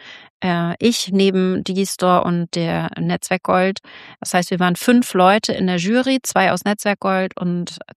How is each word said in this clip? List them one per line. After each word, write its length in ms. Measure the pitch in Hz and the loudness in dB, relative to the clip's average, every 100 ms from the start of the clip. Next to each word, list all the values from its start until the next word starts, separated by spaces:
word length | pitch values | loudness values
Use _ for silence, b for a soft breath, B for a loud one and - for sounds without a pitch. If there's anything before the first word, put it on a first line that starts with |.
| B B B _ | B B B _
äh, 320 | 185 175 170 - | -2 0 -2 0
ich 340 | 233 233 - | 0 0 0
neben 500 | 190 196 190 185 185 | 2 2 2 0 0
Digistore 600 | - 190 196 - 180 180 | -2 -4 -4 -2 2 2
und 300 | 180 175 170 | 2 -2 -4
der 340 | 175 165 165 165 - | -4 -2 -2 -4 -4
Netzwerk 440 | 165 170 - 185 | -4 -4 -2 -4
Gold. 380 | - 185 190 196 B B B B | 0 0 0 -2 B B B B
Das 120 | - | -2
heißt, 180 | 180 180 | -2 0
wir 80 | 175 | 0
waren 160 | 180 | 0
fünf 380 | 175 - 247 240 | 0 2 2 2
Leute 400 | 185 185 214 - | 4 4 4 2
in 140 | - 185 | -2 -2
der 100 | 180 | 0
Jury, 420 | 180 240 262 262 | 0 0 0 -2
zwei 280 | - - 185 | -2 0 2
aus 120 | 185 | 0
Netzwerk 360 | 208 208 208 202 | -2 -2 -2 -2
Gold 380 | 196 190 185 - | -2 -2 -2 -4
und 400 | 180 175 175 - - | -4 -4 -6 -12 -18